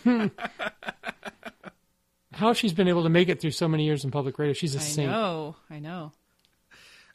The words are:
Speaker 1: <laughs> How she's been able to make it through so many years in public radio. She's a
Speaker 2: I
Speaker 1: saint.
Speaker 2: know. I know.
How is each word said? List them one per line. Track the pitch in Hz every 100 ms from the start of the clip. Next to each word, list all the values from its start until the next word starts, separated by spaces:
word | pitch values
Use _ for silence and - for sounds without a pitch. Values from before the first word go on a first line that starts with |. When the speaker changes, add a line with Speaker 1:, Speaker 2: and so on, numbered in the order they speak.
Speaker 1:
<laughs> | 240 240 208 - 226 - 208 - - - - - 202 - 226 _ - _ _ _ _ _ _
How | - 220
she's | 233 220
been | 170 180
able | 175
to | 165
make | 170 180
it | 170
through | 160
so | - 170
many | 156 151
years | 147
in | 139
public | 143 135 131
radio. | 147
She's | 139 165 139
a |
Speaker 2:
I |
Speaker 1:
saint. | 151 151 139
Speaker 2:
know. | 220 202 165 151 - _
I | 151
know. | 151 180 151 _ _ _ _ _ _ - - - _